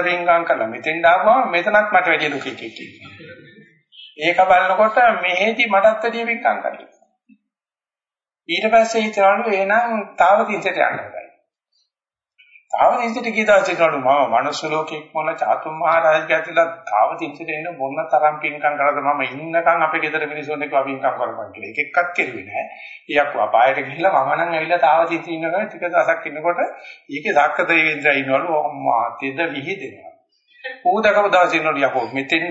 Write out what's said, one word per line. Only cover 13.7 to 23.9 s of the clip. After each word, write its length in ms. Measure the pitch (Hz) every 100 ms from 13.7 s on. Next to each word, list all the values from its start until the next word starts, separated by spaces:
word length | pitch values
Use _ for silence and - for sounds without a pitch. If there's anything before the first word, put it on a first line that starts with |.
| 170
කිව්වලු, 240 | 160 143
"මම 300 | 127 147 120
මනුස්ස 320 | 117 143 139
ලෝකෙ 320 | 156 156 156 151
ඉක්මවලා 400 | - 156 160 160
චාතුම් 400 | 107 131 156 156
මහරජා 680 | 165 165 160 156 156 160
කියලා 260 | 170 160 165 -
තාව 280 | - 104 131 160
තින්සිට 340 | 151 143 160
එන්න 180 | 156 170
මොන 260 | 160 135 151
තරම් 320 | 160 151 151 151
පින්කම් 380 | 151 147 147 147
කරාද? 220 | 143 143
මම 240 | 139 143
ඉන්නකම් 560 | 127 135 165 165 170 170
අපේ 220 | 165 165
ගෙදර 220 | 156 156
මිනිස්සුන් 380 | 147 151 147 147
එක්ක 120 | 143
අපි 160 | 139 135
පින්කම් 260 | 135 135 -
කරපන්" 340 | 113 110 104
කියලා. 220 | - -
එක 80 | 156
එක්කත් 300 | 151 - -
කෙරුවේ 340 | - 143 - -
නෑ. 200 | - - - - - -
ඊයක්ව 300 | 147 139 123
අපායට 420 | 104 113 131 139
ගිහිල්ලා 340 | 131